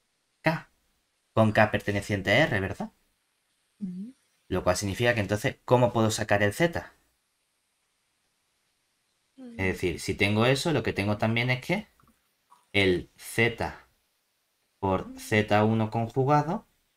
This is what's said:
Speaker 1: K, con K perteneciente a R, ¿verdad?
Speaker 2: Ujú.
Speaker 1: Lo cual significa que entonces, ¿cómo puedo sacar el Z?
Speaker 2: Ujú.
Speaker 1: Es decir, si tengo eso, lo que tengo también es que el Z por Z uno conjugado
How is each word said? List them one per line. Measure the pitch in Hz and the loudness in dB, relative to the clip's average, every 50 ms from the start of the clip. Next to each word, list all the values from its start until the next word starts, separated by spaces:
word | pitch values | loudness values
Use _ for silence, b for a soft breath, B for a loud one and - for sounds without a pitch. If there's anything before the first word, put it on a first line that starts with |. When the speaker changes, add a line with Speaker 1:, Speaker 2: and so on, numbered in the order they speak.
| _ _ _ _ _ _ _ _ - | _ _ _ _ _ _ _ _ -2
Speaker 1:
K, | 156 160 151 - - _ _ _ _ _ _ _ _ _ _ _ _ _ | -2 -2 -2 -6 -14 _ _ _ _ _ _ _ _ _ _ _ _ _
con | 110 110 107 107 | 2 2 4 6
K | 113 107 104 - | 4 4 4 2
perteneciente | - - - 101 101 - - 107 95 92 104 104 | -2 -4 -4 -4 -4 -2 -2 -4 -2 0 2 4
a | 127 160 | 4 4
R, | 160 127 95 | 2 0 -2
¿verdad? | 98 92 101 - 220 220 - _ _ _ _ _ _ _ _ _ _ _ _ _ _ _ _ _ | -2 -4 -6 -8 -10 -12 -12 _ _ _ _ _ _ _ _ _ _ _ _ _ _ _ _ _
Speaker 2:
Ujú. | 208 185 180 185 202 240 269 _ _ _ _ _ _ _ | -12 -10 -10 -10 -12 -12 -14 _ _ _ _ _ _ _
Speaker 1:
Lo | 92 90 - | -6 -2 0
cual | 92 90 - | 0 0 0
significa | 104 98 92 - 120 120 117 | -2 -4 -4 0 0 2 2
que | 110 | 0
entonces, | 101 92 104 104 - 110 - - _ | 0 -2 -2 -2 -2 -4 -6 -6 _
¿cómo | - 127 123 123 120 - | 2 4 4 4 4 2
puedo | 120 110 110 | 2 2 2
sacar | 110 - 107 - 104 101 104 | 0 -2 0 0 2 2 2
el | 101 101 | 2 2
Z? | - 165 170 170 87 - - - _ _ _ _ _ _ _ _ _ _ _ _ _ _ _ _ _ _ _ _ _ _ _ _ _ _ _ _ _ _ _ _ _ _ _ _ _ _ _ _ _ _ _ _ _ _ _ _ 262 | 2 0 0 0 -4 -8 -10 -16 _ _ _ _ _ _ _ _ _ _ _ _ _ _ _ _ _ _ _ _ _ _ _ _ _ _ _ _ _ _ _ _ _ _ _ _ _ _ _ _ _ _ _ _ _ _ _ _ -20
Speaker 2:
Ujú. | 262 240 233 | -20 -16 -8
Speaker 1:
Es | 226 98 92 87 | -4 -4 -4 -2
decir, | - - 90 76 - | -2 -4 -4 -4 -6
si | - - 92 | -6 -8 -4
tengo | - 101 101 104 107 117 | -2 0 0 2 2 2
eso, | 127 135 135 - 175 151 | 2 2 0 0 -2 -2
lo | 117 107 | 0 -2
que | 101 90 | -2 -4
tengo | - 98 104 104 107 | -2 -2 -2 -2 -2
también | 113 110 117 117 120 127 | -2 -2 0 0 0 -2
es | 127 131 - | -2 -4 -4
que | - 175 208 - - _ _ _ _ _ _ _ _ _ _ _ _ - _ _ _ - | -4 -4 -4 -6 -10 _ _ _ _ _ _ _ _ _ _ _ _ -20 _ _ _ 0
el | 101 98 95 90 85 - - _ _ | 2 2 4 2 0 -2 -8 _ _
Z | - - - - 113 117 113 - 87 78 - - - _ _ _ _ _ _ _ _ _ _ _ _ _ _ _ _ _ _ _ | -18 -8 -2 0 0 0 0 -2 -6 -8 -8 -12 -20 _ _ _ _ _ _ _ _ _ _ _ _ _ _ _ _ _ _ _
por | - 95 95 90 - - - - | -2 0 0 0 -2 -6 -12 -16
Z | - - 110 107 104 - 104 107 107 | -6 0 2 2 2 4 4 4 4
uno | 110 113 113 110 107 | 4 2 2 0 0
conjugado | - 117 117 110 - 135 131 139 147 147 147 151 185 220 - _ _ _ _ _ _ | -2 -2 -4 -2 -2 -2 2 4 2 2 2 0 -4 -6 -8 _ _ _ _ _ _